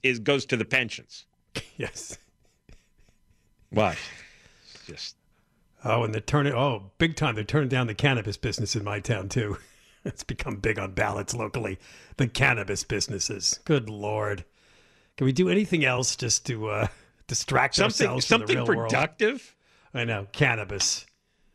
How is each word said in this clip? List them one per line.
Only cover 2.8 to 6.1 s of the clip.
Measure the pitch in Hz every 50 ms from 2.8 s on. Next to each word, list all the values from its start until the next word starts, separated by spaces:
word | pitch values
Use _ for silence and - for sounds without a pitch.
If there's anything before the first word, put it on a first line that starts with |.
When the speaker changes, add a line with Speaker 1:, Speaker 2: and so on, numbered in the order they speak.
| _ _ _ _ - _ _ _ _ _ _ _ _ _ _ _ _ -
Speaker 1:
Why? | - 107 107 90 78 - - - - - - - - - _ - _ _ - - -
It's | - -
just | - 80 - - - - _ _ _ _ _ _ _ _ _ _ _ _ _ -
Speaker 2:
Oh, | 110 110 120
and | 117 110